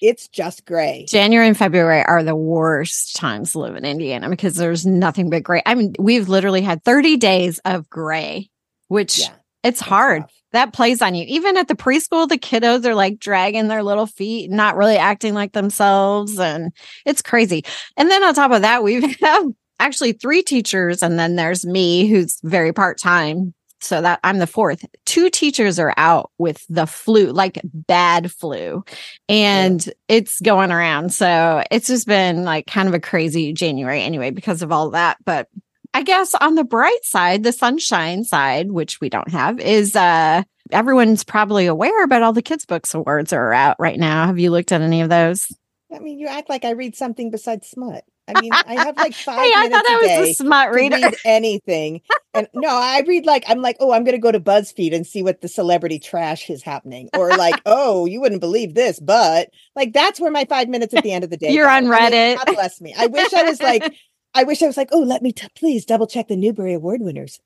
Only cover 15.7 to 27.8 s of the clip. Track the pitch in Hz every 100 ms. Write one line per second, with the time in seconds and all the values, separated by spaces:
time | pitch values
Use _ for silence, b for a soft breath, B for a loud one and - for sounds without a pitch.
15.7 | - 202 196 196 208 208 208 175 156 170
16.7 | B B B 285 285 - 240 220 165 B
17.7 | B B - 320 381 381 285 277 226 208
18.7 | 247 208 240 277 262 311 349 311 - _
19.7 | - 269 262 247 - 254 330 370 262 208
20.7 | 190 175 175 170 170 165 175 165 180 175
21.7 | 185 175 175 214 208 165 - 165 180 160
22.7 | - 185 - 180 175 151 165 185 - _
23.7 | _ - 165 170 175 185 196 170 - 190
24.7 | 156 - _ - - 359 - 294 269 208
25.7 | 175 151 - 160 165 - - 170 - -
26.7 | 165 160 - - 220 196 151 190 - 151
27.7 | 160